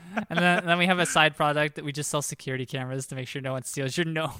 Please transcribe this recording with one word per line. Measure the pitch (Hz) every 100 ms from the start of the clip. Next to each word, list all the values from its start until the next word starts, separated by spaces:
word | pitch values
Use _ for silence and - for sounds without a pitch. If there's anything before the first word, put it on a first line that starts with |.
| 170 208 208
And | 170
then, | 175 175 175
then | 175
we | 175
have | 180
a | 165
side | 170 156 147
product | 151 147 147 147
that |
we | 151
just | 139 147
sell | 147
security | - 147 - 131 127
cameras | 135 127 135 131
to |
make | 131 127
sure | 143
no | 131
one | 131
steals | - 143 135 127
your | 165
gnome. | 160 156 -